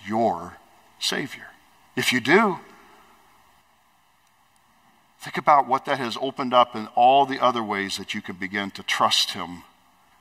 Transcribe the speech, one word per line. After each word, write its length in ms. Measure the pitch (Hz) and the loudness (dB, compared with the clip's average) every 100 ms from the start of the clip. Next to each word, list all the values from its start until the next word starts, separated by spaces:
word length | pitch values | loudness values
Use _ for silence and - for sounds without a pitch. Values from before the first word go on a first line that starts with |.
| 95 | -4
your 520 | 110 110 85 87 - _ _ _ _ | 0 0 -2 -8 -18 _ _ _ _
Savior? 460 | - - 143 - - - _ _ _ - | -4 -4 -6 -12 -20 -20 _ _ _ -4
If 160 | - | -2
you 80 | 127 | 0
do, 380 | 117 190 214 - - - - - _ _ _ _ _ _ _ _ _ _ _ _ _ _ _ _ _ _ _ _ _ _ | 4 4 4 -2 -10 -20 -20 -20 _ _ _ _ _ _ _ _ _ _ _ _ _ _ _ _ _ _ _ _ _ _
think 180 | - - | -12 -2
about 280 | - 147 127 | 4 4 4
what 200 | 131 - | 0 0
that 120 | 135 | -4
has 200 | 120 - | -4 -6
opened 320 | 135 135 123 | -6 -6 2
up 240 | 123 120 110 | 4 4 0
in 120 | 107 | -4
all 300 | - 123 139 | 4 6 6
the 180 | 135 131 | 2 0
other 200 | 127 120 | 0 0
ways 340 | 104 101 98 98 | -2 -4 -4 -8
that 180 | 95 | -8
you 60 | 107 | -10
can 160 | - 92 | -10 -10
begin 340 | 95 104 101 | -8 -6 -6
to 100 | - | -8
trust 480 | - - 113 - - | -6 0 2 2 -2
him 320 | 101 87 87 - _ _ _ _ _ | -6 -10 -12 -20 _ _ _ _ _